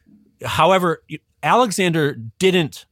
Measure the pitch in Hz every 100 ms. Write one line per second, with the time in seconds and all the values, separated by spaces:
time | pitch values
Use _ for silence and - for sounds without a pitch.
0 | _ _ _ _ 117 - 165 190 180 156
1 | - 151 _ - 147 214 254 180 185 160
2 | 147 117 113 - 185 180 151 - -